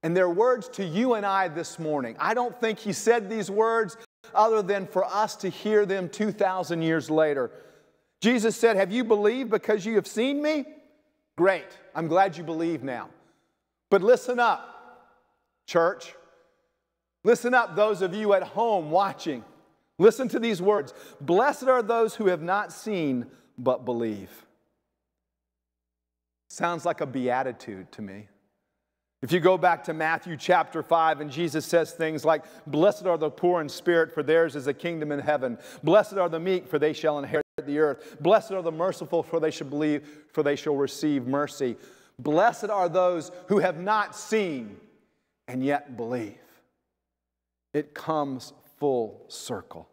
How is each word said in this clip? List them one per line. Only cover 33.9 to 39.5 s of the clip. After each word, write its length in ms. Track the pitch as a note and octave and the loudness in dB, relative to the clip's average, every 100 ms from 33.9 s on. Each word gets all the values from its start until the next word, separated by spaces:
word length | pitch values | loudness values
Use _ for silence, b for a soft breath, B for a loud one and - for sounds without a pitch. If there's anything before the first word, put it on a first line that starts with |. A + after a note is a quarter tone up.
| E3+ D#3+ | 2 2
for 100 | - | -2
theirs 320 | C#3 D#3+ E3 | 2 4 4
is 120 | C#3+ C3 | 0 -6
the 80 | |
kingdom 360 | C3+ E3+ E3 D3+ | -4 -6 -6 -4
in 80 | C#3+ | -4
heaven. 400 | B2+ D3 B2+ A2+ B B | 0 0 -2 -6 B B
Blessed 300 | D3 G3+ - | 4 4 4
are 160 | G3 F3 | -2 -2
the 100 | D#3+ | -2
meek, 300 | F3 F#3 F#3 | -2 -2 -2
for 100 | D3+ | 0
they 140 | D3+ | 0
shall 260 | D3 D#3 D3 | 0 -2 -2
inherit 260 | C#3 D3+ D3 - | -4 -4 -4 -10
the 220 | C#3+ C#3+ | -6 0
earth. 400 | D3+ - - - | 0 0 -10 -4
Blessed 320 | D3+ G#3 - | 4 4 4
are 100 | F#3+ | -6
the 80 | E3 | -4
merciful, 520 | D#3+ F#3 - E3 E3+ | -2 -4 -4 -4 -4
for 180 | D3+ E3 | -2 -2
they 100 | D#3+ | -2